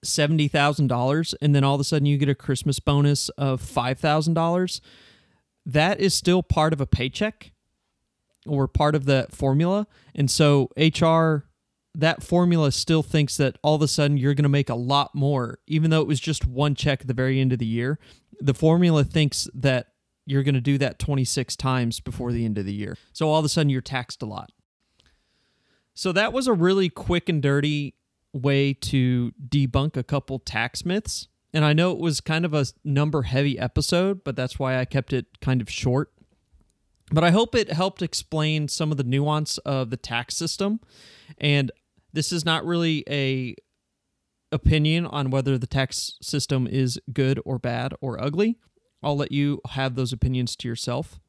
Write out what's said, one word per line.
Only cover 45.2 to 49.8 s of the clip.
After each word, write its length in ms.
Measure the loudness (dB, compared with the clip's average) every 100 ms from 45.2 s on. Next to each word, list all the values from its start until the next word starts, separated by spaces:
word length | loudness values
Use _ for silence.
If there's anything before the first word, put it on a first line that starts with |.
| -2
whether 260 | 0 0 -2
the 100 | -2
tax 520 | -2 -4 -4 -10 -12
system 460 | -6 -4 -2 -2 -2
is 340 | 0 -2 -4 -6
good 300 | -2 0 0 -4
or 120 | -6
bad 360 | -4 -4 -6 -8
or 200 | -8 -6
ugly. 360 | -4 0 0 -2 _ _ _ _
I'll 140 | -4 -2
let 160 | -2
you 300 | 0 0 -2 -6
have 240 | -6